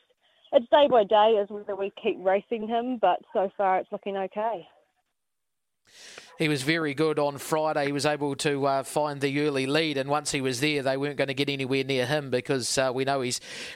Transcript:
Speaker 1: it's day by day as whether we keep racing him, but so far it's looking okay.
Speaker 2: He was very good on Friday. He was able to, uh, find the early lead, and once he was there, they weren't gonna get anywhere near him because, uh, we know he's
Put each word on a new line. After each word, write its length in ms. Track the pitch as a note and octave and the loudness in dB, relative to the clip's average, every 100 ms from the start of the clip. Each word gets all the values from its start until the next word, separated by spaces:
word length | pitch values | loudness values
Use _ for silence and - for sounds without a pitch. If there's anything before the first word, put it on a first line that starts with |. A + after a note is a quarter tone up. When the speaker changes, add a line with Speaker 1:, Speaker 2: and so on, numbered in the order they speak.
| _ _ _ _ _ | _ _ _ _ _
Speaker 1:
it's 120 | C#4 A#3 | 0 4
day 180 | D#4 C#4+ | 6 6
by 140 | B3 | 6
day 340 | G3 G#3+ A3 A3 | 6 6 6 4
as 120 | G3+ | 0
whether 260 | G#3 G#3 G3 | -6 -8 -6
we 160 | G3 - | -6 -4
keep 140 | A3 - | -4 -2
racing 460 | F#3 G3 - A#3 A3 | 0 0 0 -6 -2
him, 300 | A#3 B3 A#3+ | -2 -2 0
but 220 | F#3 E3+ - | 2 2 -2
so 180 | A3 F#3+ - | -2 -2 0
far 180 | G3 F#3 | 0 0
it's 160 | - | -2
looking 240 | G3+ G#3 G3 | -8 -6 -6
okay. 500 | F#3+ G#3 A3+ G3 - _ _ _ _ _ _ _ _ _ _ _ _ - - - - - | -6 -4 -6 -6 -10 _ _ _ _ _ _ _ _ _ _ _ _ -20 -20 -20 -14 -2
Speaker 2:
He 100 | D#3 | 0
was 140 | D3 | 0
very 320 | C3+ E3 D#3 | 0 0 0
good 240 | C3+ D#3+ D3+ | 0 0 2
on 180 | C#3+ C#3 | -2 -2
Friday. 480 | - D#3 D#3 D3+ | -4 -2 0 0
He 80 | C#3+ | -2
was 140 | C#3+ D3 | 0 0
able 300 | D3 D3 C#3 | 0 -2 -2
to, 300 | D3+ C#3+ C#3 | -2 0 0
uh, 160 | C3+ | 0
find 360 | B2+ D#3+ D3+ C#3+ | -2 -2 -2 -2
the 200 | C#3+ C#3 | -2 0
early 260 | D3+ C3+ C3 | 0 0 0
lead, 320 | D3+ D#3+ C3+ | 0 0 -2
and 100 | C3+ | -2
once 220 | D3 C#3+ | -2 -2
he 100 | C#3+ | -2
was 200 | C3 A#2+ | -2 0
there, 220 | D3+ D3 | 0 0
they 140 | C3+ C3+ | 0 -2
weren't 220 | C#3+ C3+ | -2 -2
gonna 160 | C#3 | -2
get 160 | C3 C#3+ | -2 -2
anywhere 340 | C#3 C3 C3+ | -2 0 0
near 220 | C3 C3 B2 | 0 0 0
him 240 | D3+ C#3 | -2 0
because, 480 | B2 - C#3 A#2 - | -2 0 -2 0 0
uh, 120 | C3 | 2
we 100 | B2+ | 0
know 160 | C3+ C#3 | 0 0
he's 180 | B2+ - - - - | -2 -4 -8 -14 -14